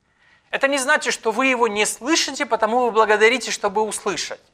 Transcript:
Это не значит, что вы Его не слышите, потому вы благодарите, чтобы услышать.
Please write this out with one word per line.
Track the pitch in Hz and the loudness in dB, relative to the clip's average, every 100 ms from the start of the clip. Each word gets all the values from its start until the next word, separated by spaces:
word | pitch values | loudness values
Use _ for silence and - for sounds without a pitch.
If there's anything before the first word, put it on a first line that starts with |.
| _ _ _ _ _ | _ _ _ _ _
Это | - 277 | -2 0
не | 285 | 0
значит, | 254 302 247 | 0 0 0
что | - 226 | -4 -2
вы | 214 262 | 0 0
Его | 247 233 | 2 0
не | 208 208 | 0 -2
слышите, | - 247 330 - 269 | -2 -2 -2 -2 -4
потому | 285 - 208 240 | -4 0 0 2
вы | 240 | 2
благодарите, | 208 208 208 220 247 226 | 2 4 4 4 2 -4
чтобы | - 202 190 | -4 -2 -2
услышать. | 220 - 208 156 - 104 _ | -2 -4 -6 -6 -8 -12 _